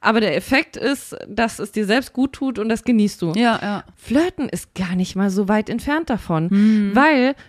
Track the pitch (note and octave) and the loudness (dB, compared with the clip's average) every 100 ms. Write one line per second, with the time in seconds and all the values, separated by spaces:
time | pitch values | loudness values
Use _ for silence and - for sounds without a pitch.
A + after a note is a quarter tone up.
0 | G#3 A3 G3+ D3 - C4+ D#4+ - B3+ C#4 | 0 2 2 -2 0 0 0 -4 -4 -4
1 | - - - G#3 A3+ - F#3+ A3 G3+ B3 | -8 -16 -8 -2 -2 -4 -6 -4 0 0
2 | B3+ B3+ C4+ - C4+ G#3 A3+ A3+ B3 A3+ | 0 -2 -4 -2 -6 -4 -2 -2 2 2
3 | G#3 - E3+ G3 A#3+ A3 G#3 G3+ - _ | 2 0 -4 2 2 0 -4 -6 -10 _
4 | - C4 F4+ - C4 F3+ - - F3+ F3+ | -2 0 0 -2 -6 -6 -8 -6 -4 -2
5 | F3+ F#3 G3 F#3+ G3 G#3+ G#3+ A3+ C#4 D4+ | -2 -2 0 0 2 0 0 -6 -2 -2
6 | E4 G#3 - D#3+ E3+ G3 G#3+ G#3+ G3+ G#3 | -2 -4 -2 -2 2 4 4 4 2 4
7 | - C#4 B3+ C#4+ | 4 4 2 -2